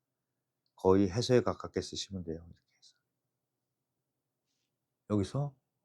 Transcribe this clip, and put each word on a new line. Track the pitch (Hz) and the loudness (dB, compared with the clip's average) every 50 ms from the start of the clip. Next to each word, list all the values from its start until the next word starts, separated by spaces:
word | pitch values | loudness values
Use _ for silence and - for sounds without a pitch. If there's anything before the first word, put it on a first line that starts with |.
| _ _ _ _ _ _ _ _ _ _ _ _ _ _ _ | _ _ _ _ _ _ _ _ _ _ _ _ _ _ _
거의 | - - 92 95 98 101 95 | 0 4 4 6 6 4 2
해서에 | 85 117 120 - 127 123 - | 0 -2 0 4 4 4 4
가깝게 | - 87 - - - - 98 90 | 2 -2 -4 -8 -8 -6 -6 -6
쓰시면 | - - 90 - - 101 95 87 | -6 -8 -10 -10 -8 -10 -10 -8
돼요. | 82 80 | -8 -10
이렇게 | 82 85 85 82 - _ _ _ _ | -10 -12 -16 -20 -20 _ _ _ _
해서. | _ - _ _ _ _ _ _ _ _ _ _ _ _ _ _ _ _ _ _ _ _ _ _ _ _ _ _ _ _ _ _ _ _ _ _ _ _ _ _ _ _ _ _ _ - | _ -20 _ _ _ _ _ _ _ _ _ _ _ _ _ _ _ _ _ _ _ _ _ _ _ _ _ _ _ _ _ _ _ _ _ _ _ _ _ _ _ _ _ _ _ -2
여기서 | 104 104 98 - - 135 143 143 135 _ _ _ _ _ _ | 0 0 0 0 -2 -4 -6 -6 -8 _ _ _ _ _ _